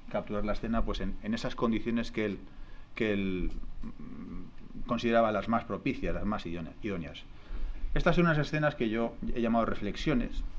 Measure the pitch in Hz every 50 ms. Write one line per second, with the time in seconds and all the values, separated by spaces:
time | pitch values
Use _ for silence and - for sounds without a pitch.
0 | - - - 104 - - 107 104 104 107 98 - - 110 117 113 110 107 104 -
1 | 98 98 - - - 107 113 113 - 123 - - 127 117 110 107 - 117 113 117
2 | 117 - - 113 107 104 95 - - - - - - - - - - - - -
3 | 113 107 104 101 98 95 92 90 87 82 - - - - - - - - - -
4 | - - - - 87 87 85 90 90 - - - - - - - - - 123 113
5 | 117 117 113 117 117 107 107 98 98 107 113 117 - - 101 90 - 139 - -
6 | 95 87 85 87 92 101 107 98 - 87 82 87 - - - - 110 104 98 87
7 | 78 71 73 - - - - - - - - - - - - - - - - 143
8 | - 180 156 170 175 170 156 151 143 - - 151 151 147 147 - 123 110 107 113
9 | 117 - - - - 117 - 123 117 113 117 117 110 104 98 - 104 101 - -
10 | - 156 143 120 - - - - - - -